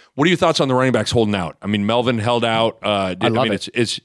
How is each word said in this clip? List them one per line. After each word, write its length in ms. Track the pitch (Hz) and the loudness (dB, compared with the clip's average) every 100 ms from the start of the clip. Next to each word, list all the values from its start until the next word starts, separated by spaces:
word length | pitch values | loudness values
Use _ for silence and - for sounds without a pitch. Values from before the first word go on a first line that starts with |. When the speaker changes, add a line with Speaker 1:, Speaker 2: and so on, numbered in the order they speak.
| _ | _
Speaker 1:
What 100 | - | -2
are 40 | 160 | 0
your 100 | 175 | 2
thoughts 200 | 170 156 | 2 2
on 80 | 143 | 2
the 60 | |
running 180 | 127 131 | 2 2
backs 180 | 113 104 | 0 0
holding 240 | 120 107 | 0 2
out? 220 | 101 80 - | 0 -4 -8
I 60 | 101 | -4
mean, 180 | 104 101 | -2 0
Melvin 320 | 120 120 117 | 0 0 0
held 260 | 110 120 | 0 0
out. 340 | 113 117 113 - | 0 0 0 -2
Uh, 280 | 104 101 95 | -2 -2 -2
did, 140 | 90 | -2
Speaker 2:
I 40 | 120 | -2
love 160 | 113 | 0
Speaker 1:
mean, 80 | 110 | 0
Speaker 2:
it. 160 | 98 - | -2 -4
Speaker 1:
it's, 280 | 120 113 | -2 -2
it's, 40 | - | -4